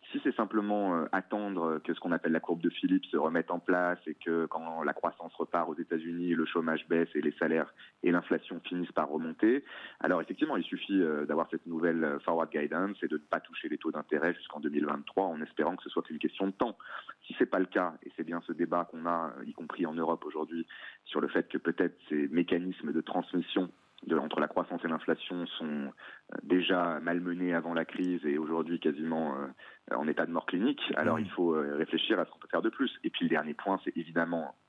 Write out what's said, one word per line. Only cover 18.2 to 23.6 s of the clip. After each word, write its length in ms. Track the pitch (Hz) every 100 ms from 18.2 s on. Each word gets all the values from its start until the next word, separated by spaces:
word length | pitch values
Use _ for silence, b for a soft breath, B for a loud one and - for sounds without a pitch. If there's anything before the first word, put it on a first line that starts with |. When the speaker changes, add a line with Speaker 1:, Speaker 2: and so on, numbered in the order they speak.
| 80
Speaker 1:
bien 160 | 85 -
ce 40 |
débat 360 | 80 82 87 85
qu'on 160 | 82 82
a, 280 | 85 82 64
euh, 80 | -
y 80 |
compris 320 | - 80 - 85
en 80 |
Europe 300 | 80 80 82 78
aujourd'hui, 400 | 78 78 82 80 B B B
sur 180 | - 78
le 60 | 71
fait 200 | 87 -
que 100 | -
peut-être 360 | 85 85 87 - -
ces 220 | 76 71
mécanismes 640 | 82 87 87 90 90 -
de 80 | 80
transmission 680 | - 90 87 90 85 -